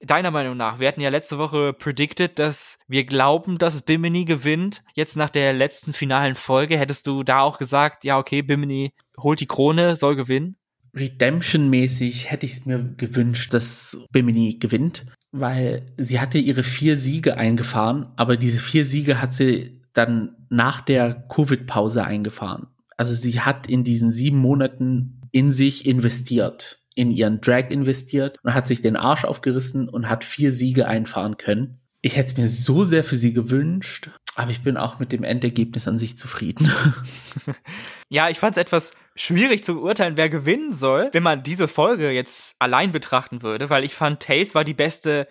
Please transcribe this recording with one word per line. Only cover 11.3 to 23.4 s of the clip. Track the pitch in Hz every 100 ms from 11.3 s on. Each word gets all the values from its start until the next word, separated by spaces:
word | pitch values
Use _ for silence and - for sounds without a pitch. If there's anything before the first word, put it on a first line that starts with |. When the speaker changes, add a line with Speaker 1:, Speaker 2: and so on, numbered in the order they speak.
Speaker 2:
Redemption-mäßig | 160 - 165 143 127 127 127 123 120 -
hätte | 151 135
ich's | 127 -
mir | 127 123 -
gewünscht, | 113 131 120 120 -
dass | 120 117 - - - -
Bimini | 131 123 117 113 113
gewinnt, | 120 117 156 - - - _
weil | 135 131 127 127 123 - -
sie | 127 123
hatte | 131 156
ihre | 131 127
vier | 127 127 151 151
Siege | 131 156 160 -
eingefahren, | 113 117 117 120 110 135 - -
aber | 120 120
diese | 123 117
vier | - 156 139
Siege | 143 147 127
hat | 127
sie | 127 135 120 - - _
dann | - 117 117 107 - -
nach | 120 120 135
der | - 135 120 120 -
covid-Pause | - 147 131 127 - 107 113 101
eingefahren. | 104 104 - 98 - - _ _ -
Also | 120
sie | 120 123 120